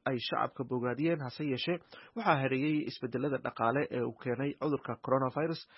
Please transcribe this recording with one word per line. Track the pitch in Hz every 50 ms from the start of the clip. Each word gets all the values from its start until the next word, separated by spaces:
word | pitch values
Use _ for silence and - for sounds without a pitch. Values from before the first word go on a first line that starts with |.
| _
ay | 135 131 120
shacabka | - - - - 123 131 - - 131
bogaadiyeen, | 120 127 123 117 123 120 131 156 165 170 156
hase | 139 123 - - 151
yeeshee | 143 127 120 - 170 180 165 - - - - - - -
waxaa | 233 220 196 160
hareeyey | 139 135 131 131 131 143 156 156 151 - -
isbedelada | - - - 120 127 123 135 147 135 -
dhaqaale | - 120 - - 113 113 123 143 147 -
ee | - 123 120
uu | - 110
keenay | - - 127 120 117 139 143 135 -
cudurka | 135 156 143 127 - - 117 -
coronavirus, | - - 131 135 135 127 - 147 156 165 165 - - - -